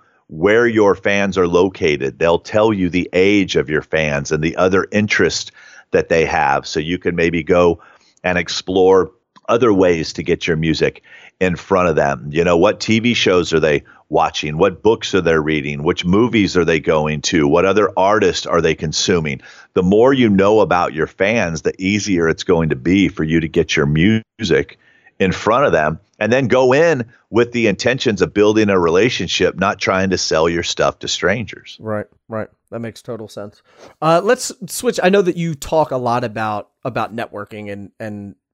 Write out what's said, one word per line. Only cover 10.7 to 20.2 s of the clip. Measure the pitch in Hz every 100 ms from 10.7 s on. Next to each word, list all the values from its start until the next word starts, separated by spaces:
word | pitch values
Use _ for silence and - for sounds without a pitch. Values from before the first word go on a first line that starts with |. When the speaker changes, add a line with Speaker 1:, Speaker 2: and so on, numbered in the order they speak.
| 76 76 - _ - - _
Speaker 1:
in | 92 82
front | - 95 90
of | 76
them. | 73 67 71
You | 73
know, | 87 85
what | 98 104
T | - 110
V | 117
shows | 113 113 90 82
are | 80
they | 78 73 - - _
watching? | 78 80 - 78 78
What | 98 80
books | 107 110 - 98
are |
they | 82 80
reading? | 76 78 71 71
Which | 76 87
movies | 87 98 117 113 95 90
are |
they | 82 82
going | 71 80 76 76
to? | - 87 73
What | 85
other | 92 98 101 -
artists | 92 107 92 - -
are | 85
they | 80 78
consuming? | 82 - - 90 78 67 - - -
The | -
more | 92 104 123
you | 139